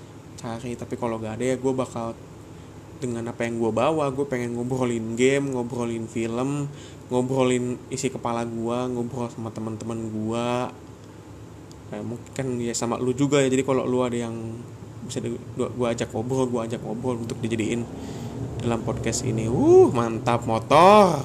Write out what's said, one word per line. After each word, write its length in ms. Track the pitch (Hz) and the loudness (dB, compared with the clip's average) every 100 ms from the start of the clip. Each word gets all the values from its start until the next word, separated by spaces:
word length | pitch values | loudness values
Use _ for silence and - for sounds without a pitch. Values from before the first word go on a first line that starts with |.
| - - - - | -18 -18 -18 -12
cari. 400 | 123 113 120 120 | -10 -8 -6 -8
Tapi 240 | 113 123 | -6 -4
kalau 160 | 120 113 | -2 -2
gak 240 | 110 110 | -4 -2
ada, 40 | 123 | 0
ya, 80 | 127 | 0
gue 160 | 131 | 0
bakal 400 | 131 127 123 113 113 - - - - - - - - | 0 -2 -4 -6 -8 -14 -18 -18 -18 -18 -18 -18 -8
dengan 320 | 127 117 117 | -6 -4 -6
apa 160 | 117 117 | -4 -2
yang 80 | 117 | 0
gue 160 | 117 | 0
bawa. 400 | 110 131 160 143 | 2 2 2 0
Gue 160 | 131 143 | 0 -2
pengen 320 | 127 120 120 | -2 -2 -2
ngobrolin 560 | 120 127 127 117 110 113 | -2 0 0 0 -2 2
game, 400 | 127 139 139 127 | 4 4 2 -2
ngobrolin 480 | 120 123 117 117 | -2 -2 -2 -4
film, 640 | 113 120 113 117 135 147 143 143 - - - | -4 -4 -2 0 -2 -2 -4 -8 -14 -14 -2
ngobrolin 720 | 123 127 131 127 127 123 123 - | 0 2 2 4 4 0 -4 -6
isi 240 | 131 135 | -4 -4
kepala 320 | 127 123 117 | -2 -4 -2
gue, 340 | 117 113 113 120 127 | -2 -4 -2 -2 -2
ngobrol 400 | 123 120 127 120 | -2 -4 -4 -6
sama 160 | 120 113 | -6 -8
teman-teman 640 | 110 110 110 110 113 113 | -6 -6 -6 -6 -6 -4
gue. 400 | 110 110 113 120 123 123 - - - - - - - - - - - - | -4 -2 -2 0 0 -2 -8 -16 -18 -18 -18 -18 -18 -18 -18 -18 -16 -12
Nah, 160 | 107 107 | -8 -8
mungkin 240 | 117 - | -8 -10
kan 160 | - 131 123 | -6 -4 -2
ya 80 | 120 | -2
sama 320 | 113 117 120 | -2 0 0
lu 80 | 127 | 0
juga 320 | 123 143 143 | 2 4 4
ya. 80 | 135 | 6
Jadi 160 | 131 131 | 4 4
kalau 160 | 131 | 2
lu 160 | 120 127 127 | 2 2 2
ada 80 | |
yang 160 | 120 117 113 113 113 120 - - - | 0 -4 -6 -8 -8 -12 -14 -16 -12
bisa 160 | - - | -8 -6
di, 160 | 117 117 - 113 | -4 -6 -8 -4
gua, 80 | 120 | -4
gua 160 | 123 120 | 0 0
ajak 240 | 117 117 | 0 -2
ngobrol, 320 | - 117 135 127 | -4 -2 0 0
gua 160 | 120 | 0
ajak 240 | 113 113 107 | -4 -6 -6
ngobrol 320 | 110 127 120 | -4 -2 -2
untuk 160 | 113 117 | -4 -4
dijadiin 400 | 110 113 110 117 113 - - - - - - - | -2 0 0 -2 -4 -8 -10 -10 -8 -8 -8 -4
dalam 240 | 120 117 113 | -2 -2 -2
podcast 400 | 113 120 113 123 | -2 -2 -2 -2
ini. 240 | 110 110 | 0 0
Uh, 400 | 131 294 370 339 | 4 8 10 10
mantap 560 | 123 117 113 123 120 117 | 6 0 0 2 2 2
motor. 720 | 135 120 143 180 214 190 151 | 0 6 10 12 12 10 6